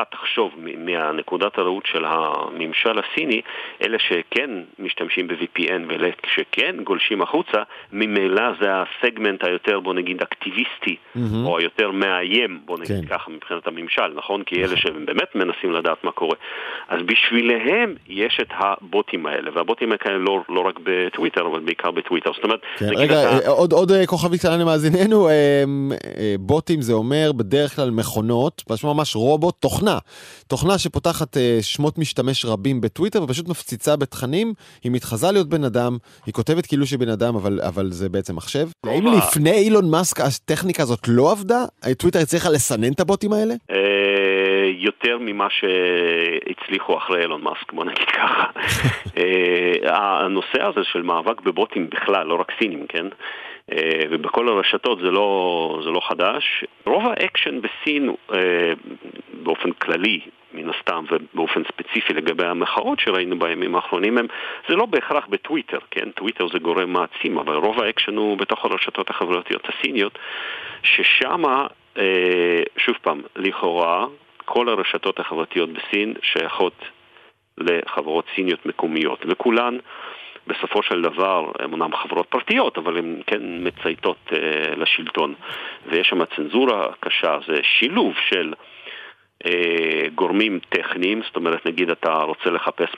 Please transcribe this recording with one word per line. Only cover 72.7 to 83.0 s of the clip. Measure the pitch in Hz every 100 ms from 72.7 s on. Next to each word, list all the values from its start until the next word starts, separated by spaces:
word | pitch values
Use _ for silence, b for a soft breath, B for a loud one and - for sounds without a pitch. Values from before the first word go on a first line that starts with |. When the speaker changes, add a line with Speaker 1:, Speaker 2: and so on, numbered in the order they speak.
| -
Speaker 1:
שוב | - 120
פעם, | - 73 - -
לכאורה, | 95 - 92 85 85 87 123 143 _ - -
כל | 120 120
הרשתות | 104 92 85 98 -
החברתיות | - 80 80 90 80
בסין | 82 - 101 107 -
שייכות | - 85 82 - 92 - - - b b b b _ -
לחברות | 87 85 - - 76 80 - -
סיניות | 92 82 -
מקומיות, | - 82 80 78 - -
וכולן... | 92 123 113 120 123 B B B B B B -
בסופו | 87 - 104
של | - 90
דבר, | 85 80 95 92 78 -
הן | -
אומנם | 80 - -
חברות | - 82 87
פרטיות, | 127 - 240 233 -
אבל | 82
הן | 85